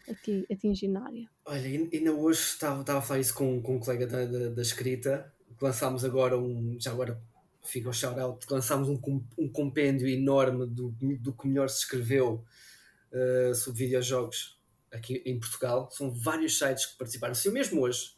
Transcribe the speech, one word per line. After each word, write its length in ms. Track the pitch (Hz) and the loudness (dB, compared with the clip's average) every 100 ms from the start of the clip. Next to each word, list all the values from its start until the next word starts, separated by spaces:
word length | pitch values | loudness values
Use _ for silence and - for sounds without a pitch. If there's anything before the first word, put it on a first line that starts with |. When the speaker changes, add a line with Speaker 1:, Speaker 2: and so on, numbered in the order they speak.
| - | -14
Speaker 1:
ati-, 380 | 214 - 196 - | -8 -2 -2 -2
atingir 360 | 196 214 190 196 | 0 0 2 0
na 180 | 190 254 | -2 -4
área? 240 | 233 233 _ - | -12 -14 _ -8
Speaker 2:
Olha, 160 | 143 | -6
ain-, 280 | 131 143 165 | -2 -2 0
ainda 180 | 156 160 | 2 2
hoje 280 | 151 160 156 | 4 4 4
estava, 420 | - - 151 139 | 2 -2 -2 -2
estava 180 | 139 139 | 0 0
a 20 | |
falar 160 | 120 135 | 2 2
isso 160 | 127 - | 2 2
com, 260 | 135 127 | 2 0
com 140 | 117 131 | 0 -2
um 40 | |
colega 280 | 120 123 123 | 0 -2 0
da, 180 | 127 123 | -2 -2
da, 240 | 123 120 | -2 -2
da 120 | 113 | -2
escrita, 680 | 117 - 127 127 135 139 - _ - 117 | -2 0 -2 0 0 -2 -4 _ -20 -2
que 80 | |
lançámos 400 | 135 117 135 131 | -2 0 0 0
agora 320 | 131 127 127 123 | 0 4 4 4
um, 360 | 123 120 117 120 | 0 -2 -2 -4
já 120 | 127 | -4
agora 300 | 120 120 113 - _ _ _ | -2 -2 -4 -10 _ _ _
fica 240 | - 131 117 | -8 -6 -4
o 60 | |
shout-out, 540 | 117 127 123 127 113 - | -2 -2 -2 -2 -4 -2
lançámos 400 | 135 - 139 139 | 0 2 2 2
um 80 | 139 | 0
com-, 260 | - 139 - - | -2 -4 -4 -4
um 100 | 143 | -4
compêndio 600 | - 143 151 143 139 131 | -2 -2 2 2 4 2
enorme 580 | 131 135 139 127 127 123 | 2 4 4 4 2 -2
do, 240 | 120 123 113 135 135 | -4 -6 -2 -2 -2
do 140 | 120 | -4
que 140 | - 139 | -4 0
melhor 220 | 135 135 | 2 2
se 120 | - | 0
escreveu, 640 | - 127 117 135 123 110 - - - - - _ _ | -2 -2 2 4 4 0 -8 -20 -20 -20 -20 _ _
eh, 400 | 127 127 127 127 | 0 2 4 4
sobre 320 | 120 - 117 127 | 2 -2 -2 0
videojogos 720 | 127 120 127 117 - - - _ _ _ | 2 2 0 -2 -6 -10 -14 _ _ _
aqui 300 | 117 113 127 127 | -12 -8 -6 -4
em 140 | 123 | -4
Portugal. 500 | 113 - 123 123 127 | -4 -4 0 0 -2
São 200 | - 139 | -6 -4
vários 460 | 120 147 160 156 - | -2 -2 0 2 2
sites 280 | 139 131 - | 2 0 -4
que 120 | - | -6
participaram. 360 | 120 117 120 | -8 -4 -2
Saiu 200 | 127 196 | 0 2
mesmo 280 | 247 240 160 | 2 2 2
hoje, 320 | 123 123 - | 2 0 -4